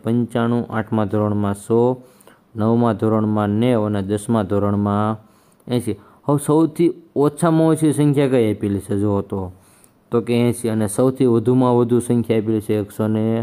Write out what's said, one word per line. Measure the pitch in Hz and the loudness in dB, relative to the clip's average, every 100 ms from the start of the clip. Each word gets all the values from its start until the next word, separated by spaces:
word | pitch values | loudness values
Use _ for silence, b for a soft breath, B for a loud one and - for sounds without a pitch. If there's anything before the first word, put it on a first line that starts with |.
પંચાણું. | 113 120 117 123 117 120 - | -2 -2 -2 -2 0 -2 -2
આઠમા | 113 101 110 101 | -6 -2 -2 0
ધોરણમાં | 104 104 104 101 101 | 0 0 0 -2 -4
સો, | - 113 123 127 B B B B _ 110 | 0 2 2 -2 B B B B _ -4
નવમા | 110 117 117 | 0 2 2
ધોરણમાં | 98 110 110 107 107 104 107 | 0 0 0 0 0 0 0
નેવું | 123 117 107 104 | 2 0 0 -2
અને | 95 | -2
દસમા | 104 - 113 | -4 -2 -2
ધોરણમાં | 92 101 101 101 101 101 107 107 b b b b - | 0 0 0 0 0 0 -2 -4 b b b b -6
એંસી. | 120 107 98 B B - | -4 -4 -10 B B -2
હવે | 143 - | -2 2
સૌથી | 151 160 156 170 - - - | 2 0 0 -2 -2 -8 0
ઓછામાં | 147 147 170 160 160 | 0 0 0 2 2
ઓછી | 156 156 | 2 0
સંખ્યા | 135 147 143 139 | 2 2 2 2
કઈ | 127 110 | 2 2
આપેલી | 104 104 98 - | 0 -2 -2 -4
છે | 101 | -2
જુઓ | 104 98 | 0 -2
તો, | 95 98 92 92 b b b b - | -2 -8 -8 -14 b b b b -4
તો | 117 | -4
કે | 110 120 | 0 0
એંસી. | 120 113 113 | 0 0 -4
અને | 110 107 | -2 -2
સૌથી | - 131 131 127 | 0 0 2 2
વધુમાં | 113 110 127 123 120 | 2 2 2 4 2
વધુ | 120 120 | 2 0
સંખ્યા | 120 120 113 110 | 0 -2 0 -2
આપેલી | 107 110 101 | 0 -2 -2
છે | 107 | -4
એકસો | 101 - 107 | -4 -4 -2
ને | 110 110 113 | 0 0 -2